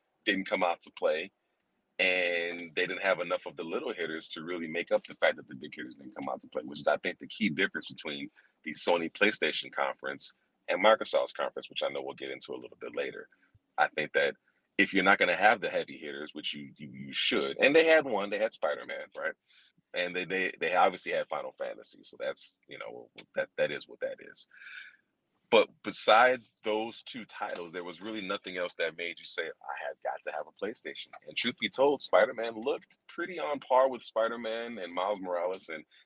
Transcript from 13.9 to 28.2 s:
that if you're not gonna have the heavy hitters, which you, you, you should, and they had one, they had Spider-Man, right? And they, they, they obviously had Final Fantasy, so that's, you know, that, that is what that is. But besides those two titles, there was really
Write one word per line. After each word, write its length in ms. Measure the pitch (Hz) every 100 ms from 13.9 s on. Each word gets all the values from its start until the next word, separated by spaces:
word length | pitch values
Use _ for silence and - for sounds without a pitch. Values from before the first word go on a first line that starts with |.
| - 73
that 200 | 71 71 - _ _ _ -
if 160 | 98
you're 100 | 95
not 140 | 92 101
gonna 180 | 92 87
have 240 | 104 113
the 80 | 85
heavy 300 | 90 78 67
hitters, 320 | 76 69 76
which 220 | 76 -
you, 160 | 73 69 -
you, 100 | 71
you 220 | 65 67
should, 460 | 67 - 113 69 -
and 180 | 123 160
they 80 |
had 220 | 160 160 139
one, 240 | 104 101
they 80 | 104
had 160 | 110
Spider-Man, 540 | - 78 65 64 69 76
right? 200 | 73 80 - _ - _ _ _
And 240 | 90 90 90
they, 80 |
they, 300 | 85 95 92 -
they 160 | 82
obviously 380 | 90 95 90 85
had 160 | 78 76
Final 260 | 76 65 -
Fantasy, 400 | 65 53 55 -
so 140 | 53 -
that's, 380 | 65 - - - _
you 120 | 69
know, 320 | 55 60 58 - - -
that, 140 | 65 -
that 120 | 76
is 160 | 69 -
what 140 | -
that 160 | 60 - -
is. 160 | - - - - - - _ _ _ _ _ _
But 180 | 113 - _
besides 680 | 104 - - 107 127 127 113 _
those 380 | 110 107 113 -
two 220 | - 123 104
titles, 440 | - 104 - 85
there 140 | 87
was 180 | 87 82
really 200 | 104 110